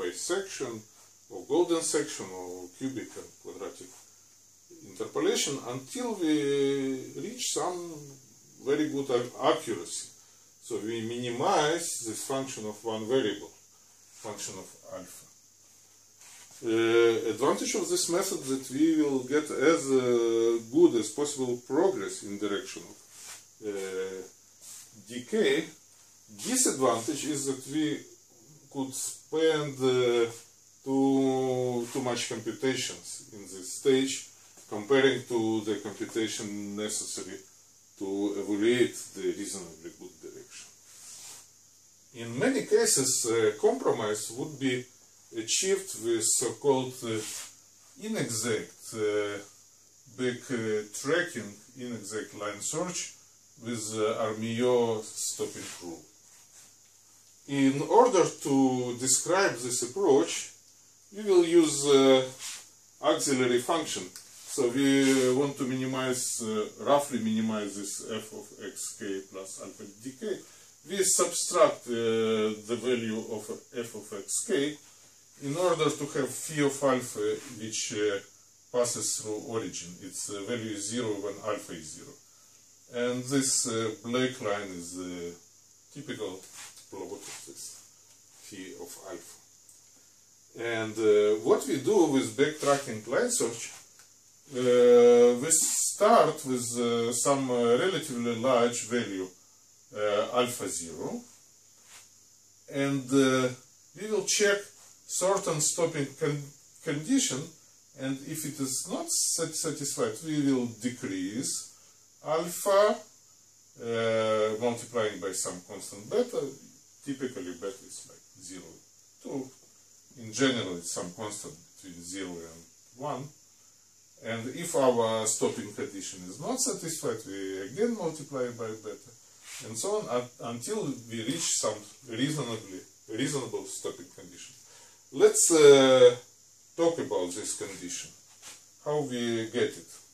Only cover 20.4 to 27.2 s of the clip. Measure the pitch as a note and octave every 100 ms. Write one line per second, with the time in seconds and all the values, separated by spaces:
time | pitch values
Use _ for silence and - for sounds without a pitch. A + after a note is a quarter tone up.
20.4 | A2+ A#2 A2+ C3+ E3+ A#2+ G#2+ - C#3+ C3
21.4 | B2+ A#2+ - C3+ F#3+ A2+ F#2+ F2+ G#2 G2+
22.4 | G#2 G2 F#2 - E2+ - - - - -
23.4 | - _ A2 G2 F#2+ F#2 F#2+ F#2+ F#2 -
24.4 | _ _ - - - A2 G2 B2 B2 A3
25.4 | C#3+ C#3+ E3 - _ _ - _ - G#2
26.4 | F#3 C4 - D#3 C3 A2+ A2+ C#3